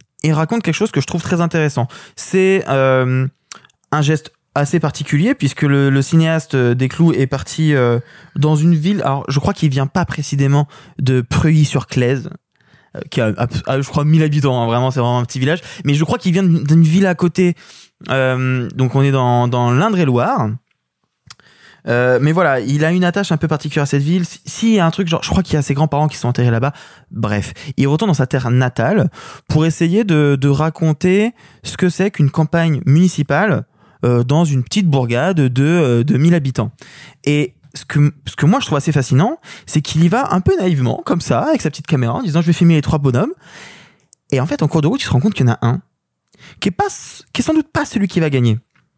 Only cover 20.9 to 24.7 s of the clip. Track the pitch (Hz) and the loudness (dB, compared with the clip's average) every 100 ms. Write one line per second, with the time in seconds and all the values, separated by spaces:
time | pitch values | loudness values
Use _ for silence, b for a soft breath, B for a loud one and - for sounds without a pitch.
20.9 | _ _ _ - - b b b b - | _ _ _ -20 -20 b b b b -2
21.9 | 120 123 123 147 165 170 131 113 147 156 | 0 2 2 2 2 2 0 0 0 0
22.9 | 180 175 196 196 160 160 156 151 151 143 | 2 0 0 -2 -2 -2 -4 -4 -4 0
23.9 | 143 143 185 170 - - - 226 | 0 0 0 -2 -8 -12 -4 2